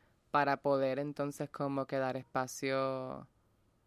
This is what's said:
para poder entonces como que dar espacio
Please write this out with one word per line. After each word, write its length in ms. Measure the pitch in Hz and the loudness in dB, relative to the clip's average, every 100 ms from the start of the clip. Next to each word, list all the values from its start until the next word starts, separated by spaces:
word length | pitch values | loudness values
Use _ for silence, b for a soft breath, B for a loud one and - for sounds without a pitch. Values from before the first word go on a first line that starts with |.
| b b _ | b b _
para 240 | 147 139 135 | 2 4 2
poder 420 | 143 139 135 131 | 2 4 2 0
entonces 500 | 147 143 143 - 147 | -2 -2 -4 -4 -6
como 380 | - 143 139 135 | -4 -2 -2 -2
que 100 | 139 | -2
dar 200 | 131 131 | -2 -2
espacio 1120 | 123 131 131 - 135 135 135 131 131 135 - _ _ _ _ _ | -4 -2 -2 -2 -2 0 0 -2 -6 -10 -14 _ _ _ _ _